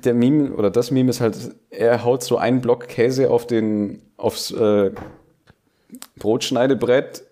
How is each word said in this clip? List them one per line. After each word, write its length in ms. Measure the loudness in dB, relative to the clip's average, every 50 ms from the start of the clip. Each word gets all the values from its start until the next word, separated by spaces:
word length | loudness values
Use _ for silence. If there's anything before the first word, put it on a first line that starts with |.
der 120 | -2 0 2
Meme 380 | 4 4 4 4 2 2 0 -2
oder 160 | 0 0 0
das 200 | 2 0 0 0
Meme 200 | 0 2 2 2
ist 100 | 0 0
halt, 160 | 0 -2 -2 -4 -12 -14 -16 _ _ _
er 320 | -6 0 2 2 2 2
haut 220 | 2 0 0 0 0
so 140 | -2 -2 0
einen 220 | 0 0 0 0
Block 260 | 2 0 -2 -2 -2 -8
Käse 420 | 0 0 2 2 2 2 2 2
auf 160 | 2 0 0
den, 540 | 0 0 0 0 0 0 -2 -2 -4 -6 -12 _ _ _
aufs, 340 | -4 -4 -4 -4 -4 -10 -8
äh, 400 | -2 0 2 2 4 2 2 0 -2 -6 -16 -18 -20 -20 _ _ _ _ _ _ _ _ _ _ _ _ _ _ -20 -20 -20 -20 _
Brotschneidebrett 1040 | -6 -2 -2 -2 -2 -2 -2 0 0 2 2 2 0 2 2 2 2 0 -2 -12 -18 -20 _